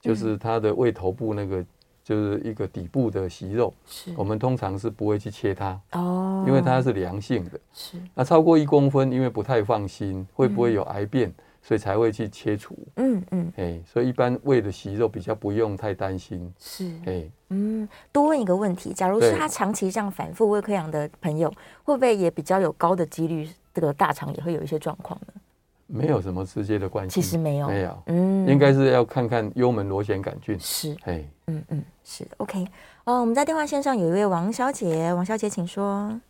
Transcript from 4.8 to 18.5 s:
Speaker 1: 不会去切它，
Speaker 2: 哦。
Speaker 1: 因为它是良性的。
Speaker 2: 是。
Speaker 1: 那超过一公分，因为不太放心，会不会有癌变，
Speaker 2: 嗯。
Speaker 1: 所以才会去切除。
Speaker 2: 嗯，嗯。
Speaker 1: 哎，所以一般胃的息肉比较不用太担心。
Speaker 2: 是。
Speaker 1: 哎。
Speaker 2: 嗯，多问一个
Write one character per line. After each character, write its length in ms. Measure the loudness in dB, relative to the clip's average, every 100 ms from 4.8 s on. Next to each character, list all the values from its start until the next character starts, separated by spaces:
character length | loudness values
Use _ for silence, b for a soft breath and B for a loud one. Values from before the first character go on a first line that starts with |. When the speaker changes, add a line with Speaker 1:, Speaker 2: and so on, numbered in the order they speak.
| -6
Speaker 1:
不 180 | -4 -2
会 100 | -2
去 140 | -2
切 240 | -4 -4 -2
它， 240 | -4 -6 -8
Speaker 2:
哦。 500 | -4 -2 -2 -2 -2 2
Speaker 1:
因 60 |
为 80 | 2
它 220 | 4 2
是 100 | 2
良 300 | 0 -2 -6
性 240 | -2 -4 -4
的。 120 | -12 _
Speaker 2:
是。 260 | -20 -16 -14 -14
Speaker 1:
那 80 | -4 4
超 160 | 6
过 160 | 8 6
一 80 | 6
公 260 | 6 6
分， 180 | 4 2
因 120 | 2
为 80 | 0
不 120 | 0
太 220 | 0 0
放 240 | 2 0 -2
心， 400 | -6 -6 -6 -8
会 120 | 0 2
不 160 | 4
会 120 | 2
有 100 | 2
癌 220 | -2 -4 -2
变， 240 | 0 0
Speaker 2:
嗯。 60 | -4 b b
Speaker 1:
所 120 | -2
以 40 | -2
才 200 | 2 2
会 140 | 2
去 160 | 0 -6
切 300 | -4 -4 -4
除。 200 | -6 -18 -16 -2
Speaker 2:
嗯， 260 | 0 0 -2
嗯。 220 | -4 -4 -4
Speaker 1:
哎， 260 | -6 -6 -4
所 180 | -2
以 60 | 0
一 20 |
般 260 | 0 0 0
胃 180 | 2 2
的 80 | 2
息 260 | -6 -8 0
肉 120 | 0
比 140 | -2
较 120 | -6
不 160 | -4 -2
用 240 | 0 0 -2
太 160 | -6
担 260 | -4 -4 -6
心。 340 | -8 -10 -10 -14
Speaker 2:
是。 320 | -18 -10 -10 -8 -6
Speaker 1:
哎。 180 | -6 -8 -16 _
Speaker 2:
嗯， 400 | -4 -2 -4 -6 B B
多 160 | 2 2
问 100 | 2
一 20 |
个 100 | 2